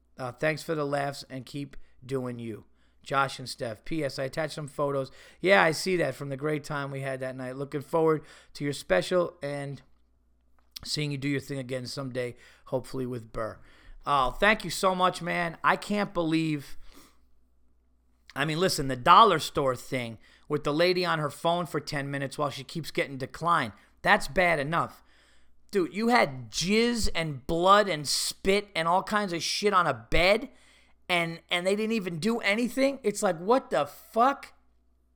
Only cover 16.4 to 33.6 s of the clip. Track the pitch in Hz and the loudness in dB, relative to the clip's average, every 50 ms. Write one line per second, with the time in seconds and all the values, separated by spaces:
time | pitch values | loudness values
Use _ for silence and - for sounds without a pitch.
16.4 | 160 160 151 143 135 - - - - - - - - - _ _ _ _ - _ | 0 0 -2 -4 -6 -10 -12 -12 -12 -14 -18 -20 -20 -20 _ _ _ _ -20 _
17.4 | _ _ _ _ _ _ _ _ _ _ _ _ _ _ _ _ _ - - 135 | _ _ _ _ _ _ _ _ _ _ _ _ _ _ _ _ _ -10 -4 -2
18.4 | 143 160 151 165 185 175 - - 139 131 131 123 120 170 175 202 233 208 175 151 | -2 -2 0 2 2 2 0 0 -2 -4 -4 2 6 8 10 10 10 8 6 2
19.4 | - - - 165 143 131 123 120 - - 139 127 120 117 113 - - - - _ | 0 -2 -2 0 0 0 -2 -4 -6 -6 -6 -4 -4 -6 -10 -14 -18 -20 -20 _
20.4 | _ - 147 143 - 151 143 156 175 180 180 180 180 170 165 156 151 135 - - | _ -4 -4 -2 0 0 2 4 4 4 4 2 2 0 0 0 -2 -4 -4 -2
21.4 | - 170 170 175 175 156 - 151 - - 156 143 135 139 147 139 139 135 - - | 0 0 2 2 0 -2 -4 -4 -4 -4 -6 -4 -4 -4 -4 -4 -6 -6 -4 -4
22.4 | 147 139 - 139 131 - - 170 151 - - 175 156 131 139 127 135 - - - | -4 -4 -4 -8 -12 -10 -10 -8 -8 -4 -4 -4 -4 -4 -6 -8 -8 -10 -8 -4
23.4 | 160 170 170 156 127 107 - - - _ _ _ - 175 202 208 - - 135 190 | 0 2 2 2 0 -2 -6 -12 -20 _ _ _ 4 4 4 4 4 0 2 2
24.4 | 180 175 165 147 135 151 170 160 131 113 - - - - _ _ _ _ - - | 4 4 4 2 0 0 0 0 -2 -2 -6 -14 -20 -20 _ _ _ _ -20 -20
25.4 | - - - - - - - 196 170 - 165 196 226 233 247 233 208 143 131 127 | -20 -20 -20 -20 -18 -4 0 0 0 0 -2 -2 2 4 4 4 4 2 0 -8
26.4 | 120 110 - - 165 185 208 226 233 240 240 226 - - - 170 165 156 143 123 | -12 -8 -6 -4 0 2 4 4 4 2 2 2 2 2 2 0 -2 -4 -6 -8
27.4 | - - 170 170 175 190 202 208 214 196 165 147 139 - - - - - - - | -4 -2 0 4 6 8 8 8 6 4 0 -4 -2 -2 -2 -2 -2 -4 -6 -2
28.4 | - 190 196 208 202 - - 165 160 170 175 190 185 - 214 208 208 180 170 160 | 0 2 2 2 0 -2 -4 -2 2 2 2 2 2 2 0 0 0 0 -2 -4
29.4 | - - - - 196 208 196 185 170 156 127 110 110 - - 160 170 190 208 226 | -2 -2 -2 0 0 4 4 4 4 4 0 -2 -2 2 4 6 6 6 6 4
30.4 | 277 - - _ _ _ _ _ _ _ _ _ _ - 180 170 165 165 165 165 | 2 -6 -12 _ _ _ _ _ _ _ _ _ _ -2 0 0 0 -2 -4 -10
31.4 | - _ 180 175 180 190 202 208 220 214 226 226 180 190 175 156 147 220 233 - | -6 _ -4 0 2 0 2 2 0 0 0 -2 -2 -4 -6 -2 0 0 0 0
32.4 | - 196 202 233 247 - - 262 269 277 277 262 - 208 202 - 214 190 175 160 | 0 0 0 2 0 -2 0 0 0 0 0 -2 -2 -4 -2 0 0 -2 -2 -2
33.4 | 175 202 247 269 | 2 2 2 2